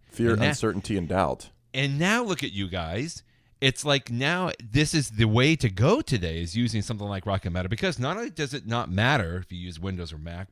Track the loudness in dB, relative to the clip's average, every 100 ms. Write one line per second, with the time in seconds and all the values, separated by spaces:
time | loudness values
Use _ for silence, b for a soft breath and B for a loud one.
0 | _ 0 4 4 4 2 0 -2 -2 -2
1 | 0 2 2 0 -8 _ _ -2 0 2
2 | 2 2 2 -2 -4 -4 -4 -2 -4 -4
3 | -4 -8 -18 _ _ 0 0 2 0 0
4 | 0 -2 0 0 -2 -6 -2 2 4 2
5 | 0 2 4 6 6 4 2 2 4 4
6 | 2 0 0 -4 -4 0 0 0 -4 -6
7 | -6 -6 -2 -2 -2 -4 -2 -2 -2 -2
8 | -2 -4 -6 -6 -6 -6 -4 -4 -2 2
9 | 4 4 2 -4 -8 -10 -10 -8 -6 -6
10 | -8 -10 -10 -12 -10